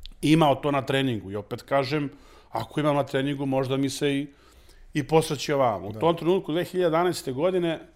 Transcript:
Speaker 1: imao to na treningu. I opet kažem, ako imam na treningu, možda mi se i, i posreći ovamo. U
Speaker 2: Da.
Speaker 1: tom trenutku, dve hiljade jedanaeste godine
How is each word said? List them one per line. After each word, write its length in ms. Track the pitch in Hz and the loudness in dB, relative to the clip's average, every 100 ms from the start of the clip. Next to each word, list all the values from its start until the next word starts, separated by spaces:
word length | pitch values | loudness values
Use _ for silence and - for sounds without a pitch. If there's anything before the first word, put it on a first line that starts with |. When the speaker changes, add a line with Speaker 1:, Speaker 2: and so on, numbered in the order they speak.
| - - | -18 -2
Speaker 1:
imao 340 | 143 156 151 131 | 4 6 6 4
to 160 | 147 | 2
na 100 | 143 | 0
treningu. 500 | 127 135 135 113 92 | 0 0 0 -2 -6
I 40 | 101 | -8
opet 260 | 101 120 | -8 -10
kažem, 480 | - 139 131 151 143 - - - - | -2 0 0 -2 -4 -10 -20 -20 -10
ako 300 | 113 117 - | -8 -6 -2
imam 160 | 151 143 | 0 0
na 80 | |
treningu, 420 | 135 135 139 139 139 | 0 -2 -2 -2 -2
možda 320 | 135 131 135 | -2 0 0
mi 120 | 139 | -2
se 220 | 135 147 | 0 0
i, 160 | 139 143 - _ - - - - | 0 -4 -10 _ -20 -20 -20 -8
i 100 | 151 | -6
posreći 500 | 131 160 156 143 - | 2 2 2 -2 -2
ovamo. 340 | 139 127 98 92 | 2 2 0 -6
U 40 | |
Speaker 2:
Da. 80 | 110 | -2
Speaker 1:
tom 160 | 160 165 | 0 2
trenutku, 340 | 156 190 - | 2 0 0
dve 120 | 156 | -2
hiljade 220 | 170 180 180 | -2 0 2
jedanaeste 460 | 160 180 165 - | 2 0 -2 -4
godine 480 | 131 175 185 170 160 - | -2 0 0 -2 -4 -10